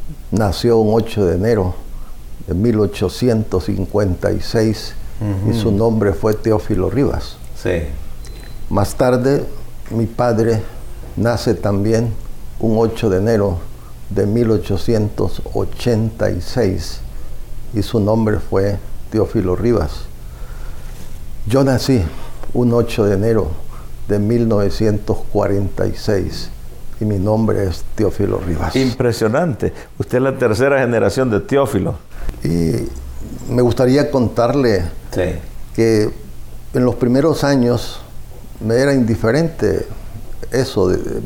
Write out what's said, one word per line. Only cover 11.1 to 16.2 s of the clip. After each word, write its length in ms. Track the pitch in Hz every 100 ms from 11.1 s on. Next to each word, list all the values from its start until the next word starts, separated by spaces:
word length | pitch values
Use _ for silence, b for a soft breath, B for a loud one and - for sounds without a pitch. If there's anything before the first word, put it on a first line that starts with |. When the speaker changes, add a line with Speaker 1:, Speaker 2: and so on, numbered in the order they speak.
| -
Speaker 1:
nace 380 | 107 110 127
también 580 | 101 104 98 104 113 117 - - - - -
un 180 | 113 110
ocho 300 | 113 - 110
de 100 | 92
enero 380 | 107 110 101 87 - B B B -
de 160 | 98 101
mil 260 | 113 113
ochocientos 880 | 107 - 95 - 113 107 - 98 - -
ochenta 800 | 110 101 - 123 110 110 -